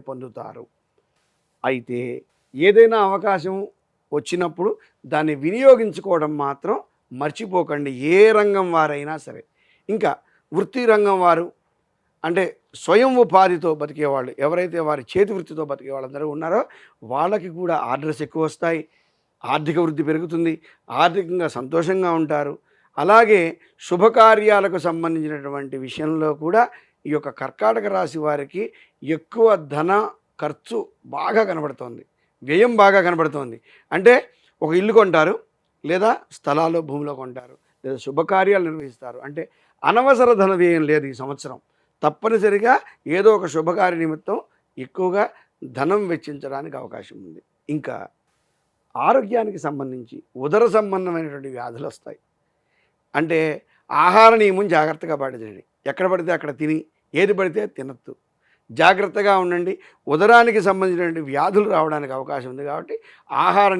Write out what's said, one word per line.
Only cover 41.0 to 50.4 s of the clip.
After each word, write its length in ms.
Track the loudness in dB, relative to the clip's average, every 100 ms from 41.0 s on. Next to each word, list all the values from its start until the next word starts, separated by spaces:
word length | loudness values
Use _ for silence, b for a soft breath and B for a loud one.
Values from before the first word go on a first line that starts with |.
| -2
ఈ 20 | -10
సంవత్సరం. 340 | -12 -12 -14 -18 _ _ _ _
తప్పనిసరిగా 680 | -8 -4 -2 0 0 0 2 0 -2 B -6 2
ఏదో 120 | 4 2
ఒక 80 | 0
శుభకార్య 440 | -4 -4 0 -2 -2
నిమిత్తం 340 | -4 -6 -6 -8 -8 _ _ -16 -12
ఎక్కువగా 380 | -4 -2 0 -2 -6 b -20 -12 -6
ధనం 240 | -2 -2 -2
వెచ్చించడానికి 640 | -6 -8 -14 -12 -12 -12 -14
అవకాశం 340 | -14 -16 -18 -20 -20
ఉంది. 160 | -20 _ _ -10 -8
ఇంకా 200 | -8 -12 -14 _ _ _ _ _ _ _ _ -4 0
ఆరోగ్యానికి 520 | 0 0 -4 -4 -6 -8
సంబంధించి 520 | -8 -10 -12 -16 -20 -18 -8